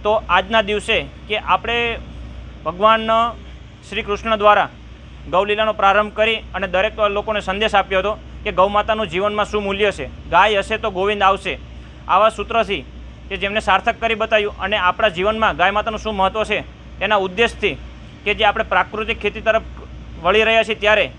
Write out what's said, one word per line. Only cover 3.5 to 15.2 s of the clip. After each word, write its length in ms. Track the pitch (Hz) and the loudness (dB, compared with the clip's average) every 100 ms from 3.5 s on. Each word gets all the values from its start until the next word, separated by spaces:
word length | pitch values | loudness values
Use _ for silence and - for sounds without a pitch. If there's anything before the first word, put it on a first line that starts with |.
| - - - - | -18 -20 -20 -10
શ્રી 120 | 202 | -8
કૃષ્ણ 340 | 202 202 226 220 | -4 -4 0 2
દ્વારા 340 | 208 208 147 - - - - - - | 6 4 2 -6 -20 -20 -20 -18 -2
ગૌલીલાનો 420 | 175 202 208 220 | 0 2 0 0
પ્રારંભ 400 | 208 196 196 214 | 2 4 4 2
કરી 220 | 190 220 220 | 0 0 0
અને 320 | - 185 190 | -6 -6 -2
દરેક 320 | 180 214 214 | 0 0 0
લોકોને 400 | 208 202 208 208 | -2 0 -2 -4
સંદેશ 360 | 190 196 214 208 | -4 -2 2 2
આપ્યો 240 | 185 190 | 2 0
હતો 180 | 196 214 - - | 0 -4 -10 -10
કે 80 | 208 | -4
ગૌ 160 | 175 196 | 2 4
માતાનું 400 | 202 214 220 202 | 2 0 -2 -2
જીવનમાં 380 | 170 208 208 196 | 0 0 0 -2
શું 180 | 208 | -2
મૂલ્ય 280 | 202 196 208 | -2 0 0
છે, 380 | 185 127 - - | 0 -10 -12 0
ગાય 300 | 165 208 202 | 4 6 4
હશે 180 | 196 220 | 0 -2
તો 140 | 220 | -2
ગોવિંદ 320 | 185 196 208 | 0 0 4
આવશે. 360 | 196 196 185 123 - - - - - | 4 2 -2 -8 -12 -18 -18 -16 0
આવા 220 | 180 220 | 4 4
સૂત્રથી 560 | 214 202 226 196 180 123 - - - - | 2 -2 -2 0 -4 -8 -16 -18 -18 -12
કે 80 | 196 | -6
જેમને 220 | 196 214 | -2 -2
સાર્થક 400 | 208 190 233 208 | 2 2 2 -2
કરી 160 | 226 220 | -2 -2
બતાવ્યું 420 | 220 220 208 - | 2 2 2 -4
અને 200 | 190 208 | -4 0
આપણા 300 | 180 180 214 | 0 2 0
જીવનમાં 500 | 170 | 2